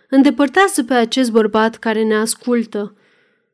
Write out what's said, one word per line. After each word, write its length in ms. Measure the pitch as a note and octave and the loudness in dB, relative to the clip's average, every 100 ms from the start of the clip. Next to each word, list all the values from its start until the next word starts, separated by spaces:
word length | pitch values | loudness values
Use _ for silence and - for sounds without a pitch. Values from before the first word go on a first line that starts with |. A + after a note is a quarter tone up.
| _ | _
Îndepărtează 720 | C4+ C#4 - C#4+ F#4+ G4 F#4+ | 2 2 2 0 2 2 0
pe 100 | A#3 | -2
acest 360 | B3 A#3 C4 B3 | 0 0 0 0
bărbat 460 | A3 G#3+ G#3+ A3+ A3+ | 2 0 0 0 -2
care 260 | A3+ A3 | -4 -2
ne 120 | A3 | 0
ascultă.” 840 | G#3+ A3+ - - A#3+ A3+ G#3 G#3 - _ _ _ _ _ | 0 -2 -6 -4 -4 -4 -8 -10 -14 _ _ _ _ _